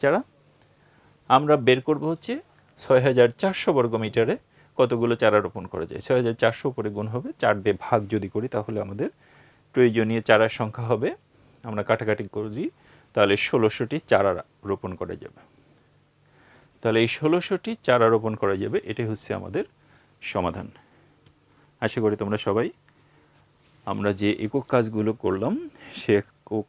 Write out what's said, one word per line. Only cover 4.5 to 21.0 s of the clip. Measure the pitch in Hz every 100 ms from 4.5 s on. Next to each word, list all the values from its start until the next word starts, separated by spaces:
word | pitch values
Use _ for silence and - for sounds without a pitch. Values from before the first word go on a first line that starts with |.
| _ _ -
কতগুলো | 127 117 117 117
চারা | 110 104 92
রোপণ | 98 92
করা | 90 82
যায়। | - -
ছয় | 127
হাজার | 120 113
চারশো | 117 117 143
উপরে | 123 107 101
গুণ | 107
হবে, | 120 233 -
চার | 117 107
দিয়ে | 101 95 -
ভাগ | 117 98
যদি | 107 95 107
করি | 123 113
তাহলে | 104 107 95
আমাদের | 101 160 - _ _ _ _ _
প্রয়োজনীয় | - 123 113 110 113 107
চারার | 110 110 -
সংখ্যা | 110 113 113
হবে, | 110 156 381 _ _ _ _ 120
আমরা | 107 101
কাটাকাটি | 113 110 107 104 107
করি, | 110 110 269 - _ _ _
তাহলে | - 101 101 -
ষোলোশোটি | 131 107 - 113 95 -
চারা | 101 98 87 - _ 101
রোপণ | 98 95 87
করা | 87 87
যাবে। | - - _ _ _ _ _ _ _ _ _ _ _ _ _ _
তাহলে | 113 113
এই | 113 -
ষোলোশোটি | 156 175 - 190 - 226 -
চারা | 123 113
রোপণ | 113 110 110
করা | 101 98
যাবে, | 101 - -
এটাই | 107 113
হচ্ছে | 107 - 98
আমাদের | 92 123 220 _ _ _ _ _ -
সমাধান। | 98 87 90 - - _ _